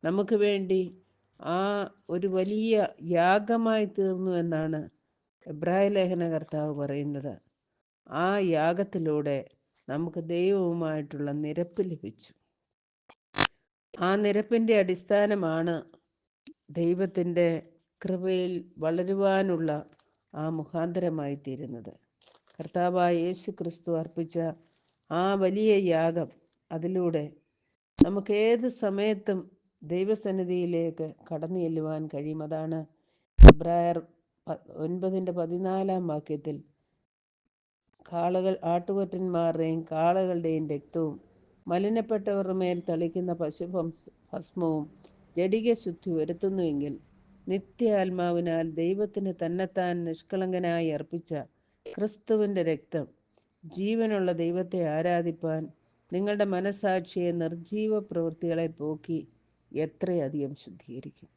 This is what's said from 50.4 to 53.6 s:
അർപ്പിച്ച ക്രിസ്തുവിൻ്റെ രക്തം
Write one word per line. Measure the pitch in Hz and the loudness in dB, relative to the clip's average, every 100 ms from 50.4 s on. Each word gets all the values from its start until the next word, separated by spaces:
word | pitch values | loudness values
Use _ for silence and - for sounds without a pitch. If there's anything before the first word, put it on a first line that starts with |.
| 185 185 180 170 165 | -2 -2 -2 0 -2
അർപ്പിച്ച | 147 156 170 - 156 127 _ _ _ - | -4 -6 -10 -6 -8 -8 _ _ _ -16
ക്രിസ്തുവിൻ്റെ | - 214 214 - 220 208 196 | -6 -6 -6 -2 0 2 0
രക്തം | 165 151 - 165 139 _ _ - _ _ | 0 -2 -4 -6 -6 _ _ -20 _ _